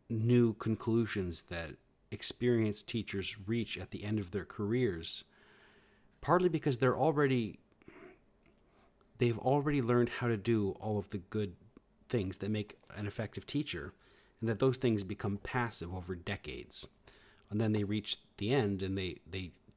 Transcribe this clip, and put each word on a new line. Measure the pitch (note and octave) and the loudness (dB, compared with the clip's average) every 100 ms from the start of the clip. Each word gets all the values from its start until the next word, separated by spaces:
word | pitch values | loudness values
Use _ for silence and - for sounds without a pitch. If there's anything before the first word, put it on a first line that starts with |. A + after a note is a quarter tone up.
| - | -6
new | A2+ A2+ A#2+ A#2 | 0 4 6 6
conclusions | G#2 A2+ G#2+ A2+ A#2 A2 G#2 F2 E2 - | 2 -2 0 2 2 2 0 -2 -4 -6
that | E2+ D#2+ - _ _ - | -6 -6 -10 _ _ -14
experienced | - - - B2 A#2 A2 G2+ - | -4 -4 0 4 4 2 -2 -4
teachers | A#2 F#2+ G2 F2+ G#2 F#2+ | -4 -4 -4 -6 -6 -2
reach | A#2 G#2 - | -2 -2 -6
at | F#2 | -8
the | G2 | -6
end | G#2 G#2+ | -2 -2
of | F2+ | -2
their | G2 - | -6 -6
careers, | - G#2 B2 A#2 E2 D#2+ - - _ - - - - _ _ _ _ | -4 0 2 2 0 -4 -8 -10 _ -20 -20 -20 -20 _ _ _ _
partly | - F3 F3+ | 2 4 4
because | D#3 D3+ A#2+ | 2 0 2
they're | B2+ F2+ | 2 4
already, | D3 D3 C#3 B2 G#2+ - _ _ - - - - _ _ _ _ _ _ _ _ _ - | 2 4 4 2 0 -6 _ _ -20 -20 -20 -20 _ _ _ _ _ _ _ _ _ 0
they've | A#2+ A2 | 2 2
already | B2+ C#3+ C#3+ C#3+ | 2 2 2 2
learned | A#2 B2 A#2 | 4 4 4
how | - A#2+ | 2 0
to | G#2+ | 0
do | A#2 A2 G2 - | 2 2 2 -2
all | G#2+ G#2 | -2 -2
of | - | -2
the | G2+ | -8
good | - G#2+ G2 - - - _ _ - | -4 -2 -2 -6 -20 -20 _ _ -2
things | A#2 F#2+ - | -2 0 -4
that | G2+ | -2
make | G#2+ G2+ - - G2+ | -2 -4 -10 -14 -8
an | G#2 | -6
effective | - G#2+ G2 - | -4 -6 -8 -6
teacher, | C#3+ D3+ E2 C#2+ - _ _ _ - | -4 -4 -6 -8 -12 _ _ _ -4
and | A2+ | -2
that | G#2 | 2
those | C3+ B2+ | 2 4
things | B2 G#2+ | 2 2
become | F#2+ G2+ G2+ G2+ | 0 -4 -4 -4
passive | - B2+ A#2 - F2 | -2 -2 -2 -4 -8
over | F2+ F2 F2 | -6 -6 -8
decades. | E2+ G2 - - - - - _ - - - - - | -6 -8 -8 -10 -10 -12 -12 _ -20 -20 -20 -20 -6
And | G#2 | -2
then | A2 | 2
they | G#2+ | 2
reach | G2+ G#2+ - - _ - | 0 -2 -2 -8 _ -4
the | G2+ | 0
end | C3+ G2+ G2 | 2 2 0
and | F#2+ F#2+ | -2 -2
they, | F#2 - D#2 | -4 -6 -8
they | F#2+ F2+ - - | -8 -8 -12 -20